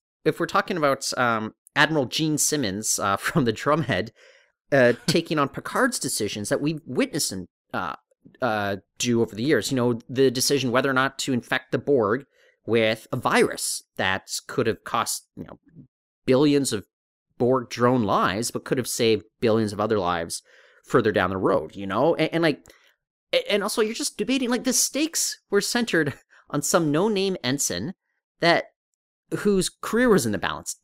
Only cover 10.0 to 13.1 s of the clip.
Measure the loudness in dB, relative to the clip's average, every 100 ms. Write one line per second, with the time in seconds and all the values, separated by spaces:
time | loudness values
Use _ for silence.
10 | -4 2 2 2 0 0 2 0 2 2
11 | 0 -2 -2 -2 -2 -4 -2 -4 2 2
12 | 2 0 -4 _ _ _ -2 2 2 0
13 | -6